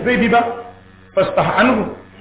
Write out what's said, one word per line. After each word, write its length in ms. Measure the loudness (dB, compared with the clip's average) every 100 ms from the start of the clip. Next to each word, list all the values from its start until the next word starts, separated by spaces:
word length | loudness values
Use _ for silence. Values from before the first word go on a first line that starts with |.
| -2
zai 120 | 0
bi 100 | 2
ba, 120 | 2 0 -4 -14 -20 -20 -20 -8 -2
"Fasta 260 | 0 0 0 2
anhum," 360 | 2 2 -2 -8 -18 -20